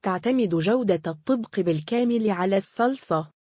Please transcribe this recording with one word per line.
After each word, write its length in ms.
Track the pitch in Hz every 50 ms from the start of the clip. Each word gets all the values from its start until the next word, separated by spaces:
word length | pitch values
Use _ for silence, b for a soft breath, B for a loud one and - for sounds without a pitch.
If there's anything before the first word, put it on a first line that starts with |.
| -
تعتمد 500 | 196 180 180 160 233 262 262 233 185 170
جودة 480 | 165 160 190 226 262 247 196 185 160 156
الطبق 540 | 175 165 156 _ - 262 247 220 - - 202
بالكامل 680 | 180 175 165 156 151 - 226 240 240 240 240 233 220 214
على 260 | 190 175 180 190 196
الصلصة. 720 | 196 190 - - - 233 247 269 262 - - 170 156 156 156 _ _